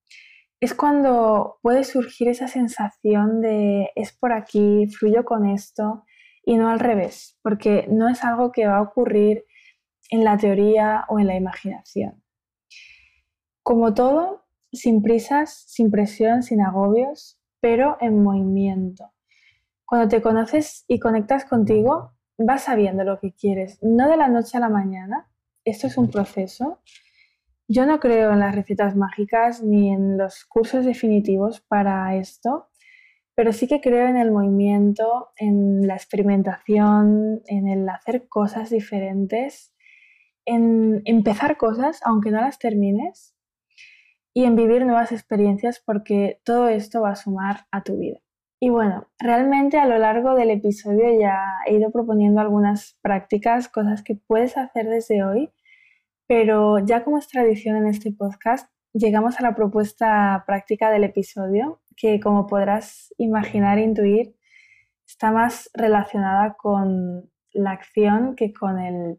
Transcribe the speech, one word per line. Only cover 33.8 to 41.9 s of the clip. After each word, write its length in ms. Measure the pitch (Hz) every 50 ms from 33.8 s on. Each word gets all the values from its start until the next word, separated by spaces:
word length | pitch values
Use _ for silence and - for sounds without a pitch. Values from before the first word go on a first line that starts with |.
creo 260 | 294 254 240 240 247 254
en 80 | 254
el 160 | 247 233 226
movimiento, 1000 | 214 202 202 196 196 196 202 202 202 202 202 202 208 - 220 226 233 247 247 - _
en 500 | - 214 208 202 202 202 196 196 196 196
la 100 | 196 185
experimentación, 1500 | 190 - - - 202 196 202 202 190 190 190 185 - _ - 208 208 208 208 208 208 208 208 214 214 214 214 220 226 - -
en 200 | 208 196 196 196
el 220 | 196 196 190 190
hacer 400 | - - - - 427 349 - -
cosas 400 | - 214 208 208 214 226 220 226
diferentes, 1080 | 233 220 208 - 214 202 196 190 190 196 196 190 214 226 254 285 - - - _ _ _ _ _ _ _ _ _ _ _ _ _ _ _ -
en 560 | 233 233 233 226 226 226 226 220 220 214 208 208
empezar 540 | 226 233 226 214 220 208 208 - - - -
cosas, 420 | - 220 220 233 262 294